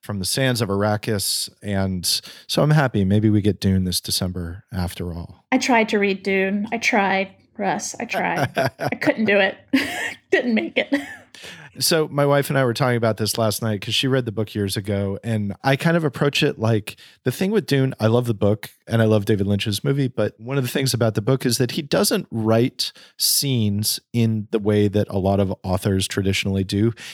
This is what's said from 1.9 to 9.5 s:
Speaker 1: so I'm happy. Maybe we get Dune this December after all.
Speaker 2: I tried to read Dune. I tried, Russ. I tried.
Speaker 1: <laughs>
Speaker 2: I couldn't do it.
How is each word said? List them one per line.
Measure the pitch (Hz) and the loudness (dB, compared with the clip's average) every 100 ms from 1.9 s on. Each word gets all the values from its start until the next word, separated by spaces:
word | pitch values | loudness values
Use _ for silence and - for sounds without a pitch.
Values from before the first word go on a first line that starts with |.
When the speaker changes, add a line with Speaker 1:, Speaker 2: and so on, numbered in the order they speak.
| 92 85 - - - - | -2 -4 -4 -6 -16 -4
Speaker 1:
so | - | 0
I'm | 147 | 4
happy. | 151 135 104 95 | 4 2 2 2
Maybe | 104 107 | 4 4
we | 104 | 4
get | 101 90 | 2 0
Dune | 98 95 90 | 2 2 2
this | 90 | -4
December | - - 92 90 85 92 - | -4 -4 -4 -6 -8 -12 -10
after | 92 87 - 87 | -6 -4 -6 -8
all. | 85 85 - _ | -8 -12 -16 _
Speaker 2:
I | 262 | -2
tried | 269 226 220 | 2 2 2
to | 214 | 0
read | 202 190 | 0 -2
Dune. | 202 190 190 202 202 | -2 0 0 -2 -4
I | 233 | -4
tried, | - 220 196 190 190 - _ - | 0 0 2 0 -4 -10 _ -6
Russ. | 196 151 - - | -4 -2 -6 -10
I | |
tried. | - 190 180 165 139 - | -8 -4 -2 -2 -2 -2
Speaker 1:
<laughs> | - - | -2 -4
Speaker 2:
I | 147 - | -6 -2
couldn't | - 262 214 | -2 0 2
do | 202 | 2
it. | 196 | 2